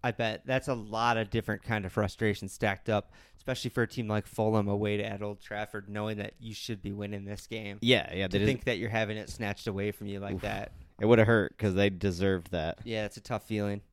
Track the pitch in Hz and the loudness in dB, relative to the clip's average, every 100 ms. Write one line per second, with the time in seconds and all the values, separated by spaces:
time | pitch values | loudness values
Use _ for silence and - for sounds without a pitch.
0 | 123 113 113 107 123 131 135 123 101 110 | -2 0 -2 -2 0 0 0 -4 -4 0
1 | 117 113 107 117 - 104 - 107 92 - | 2 2 2 0 0 -4 -2 -2 0 0
2 | 101 - 110 101 95 - 110 98 - 107 | 0 2 0 0 -6 -2 -2 0 0 0
3 | - - - - - 127 123 - 117 - | -2 -18 -20 -14 -6 -4 -2 0 0 0
4 | 110 107 - - 107 110 101 101 104 104 | 0 -2 -2 0 2 4 2 0 0 -2
5 | 107 101 104 104 - 104 107 107 98 104 | -4 -6 -8 -8 -10 -8 -6 -8 -8 -6
6 | 107 104 104 - 113 104 - 107 98 101 | -4 -4 -8 -10 -14 -12 -8 -8 -6 -6
7 | 101 101 98 104 - 113 104 101 113 120 | -6 -8 -8 -10 -10 -10 -10 -2 4 4
8 | - 90 95 98 107 127 - 107 110 110 | 4 -2 0 2 2 2 -2 -2 -2 -2
9 | 107 107 104 - 107 101 - 98 104 101 | -2 -4 -8 -6 -6 -4 -6 -4 -4 -4
10 | 104 98 98 95 104 101 101 - - - | -8 -8 -6 -4 -4 -6 -8 -14 -20 0
11 | 107 117 110 113 92 - 107 92 101 92 | 8 8 10 6 4 0 0 4 2 4
12 | 101 85 98 95 82 87 80 - 113 110 | -2 2 2 2 0 -2 -2 -4 -6 -4
13 | 104 - - 110 - 107 101 101 - | -4 -8 -8 -8 -4 -2 -2 -4 -10